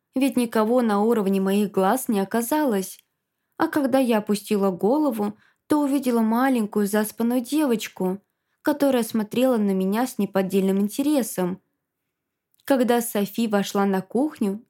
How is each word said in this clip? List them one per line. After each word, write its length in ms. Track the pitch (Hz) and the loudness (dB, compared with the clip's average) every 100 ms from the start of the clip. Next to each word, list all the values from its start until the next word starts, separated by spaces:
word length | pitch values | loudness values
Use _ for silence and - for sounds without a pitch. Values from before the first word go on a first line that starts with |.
| _ | _
Ведь 220 | 262 269 254 | -2 0 0
никого 460 | 233 226 214 247 | 0 0 2 2
на 180 | 226 202 | 2 2
уровне 400 | 214 226 196 196 | 2 2 2 0
моих 320 | 196 202 202 | 2 2 0
глаз 340 | 202 190 254 - | 2 2 2 0
не 140 | 202 | -2
оказалось. 840 | 196 226 240 302 294 196 185 - _ _ _ _ _ - | 0 -2 -2 0 0 -2 -4 -12 _ _ _ _ _ -4
А 100 | 320 | -2
когда 320 | 311 269 262 | -2 0 0
я 200 | 247 220 | 2 0
опустила 520 | 208 202 - 214 196 | -2 -4 -2 -2 0
голову, 680 | 180 196 294 302 226 208 - _ _ - | 0 0 0 0 -2 -6 -8 _ _ -2
то 120 | 302 | 0
увидела 400 | 285 277 254 233 | 0 0 0 0
маленькую 640 | 220 233 269 247 208 214 202 | 2 2 2 0 0 -2 0
заспанную 540 | 208 214 - 233 247 | 0 -2 -2 -2 -2
девочку, 800 | 240 302 294 226 - - 185 190 _ _ _ _ | -2 0 0 0 -4 -4 -4 -4 _ _ _ _
которая 440 | - 294 277 254 | -4 0 2 2
смотрела 520 | 233 226 214 233 254 233 | 0 -4 -2 0 2 2
на 140 | 202 | 2
меня 360 | 190 190 214 254 | 0 0 0 -2
с 120 | - | -2
неподдельным 640 | 196 196 190 196 190 196 | -2 0 0 2 2 2
интересом. 800 | 202 - 277 294 226 - 180 185 _ _ _ _ _ _ _ _ _ _ | 0 0 0 0 0 -2 -4 -4 _ _ _ _ _ _ _ _ _ _
Когда 360 | - 269 240 240 | 0 2 2 0
Софи 480 | 233 208 196 - 233 | 0 -4 -4 -2 0
вошла 380 | 202 196 202 196 | 0 0 0 0
на 160 | 190 | -2
кухню, 600 | - - 302 - 208 202 | -2 -2 -2 -2 -4 -4